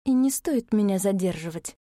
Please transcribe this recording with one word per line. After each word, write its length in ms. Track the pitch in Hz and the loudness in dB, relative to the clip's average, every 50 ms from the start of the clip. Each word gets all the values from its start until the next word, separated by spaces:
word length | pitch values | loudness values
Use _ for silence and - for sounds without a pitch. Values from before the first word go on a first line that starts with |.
| - | -2
«И 80 | - 262 | 0 2
не 180 | 254 262 269 | 2 2 2
стоит 420 | 269 - - 349 311 240 233 - - | 0 -2 -2 -2 -2 -2 0 0 0
меня 260 | 214 208 202 190 185 | 2 2 2 2 2
задерживать». 760 | 185 196 196 190 180 185 165 156 160 170 160 170 - - - _ _ | 2 0 0 0 0 -2 -2 -4 -6 -8 -8 -10 -10 -12 -16 _ _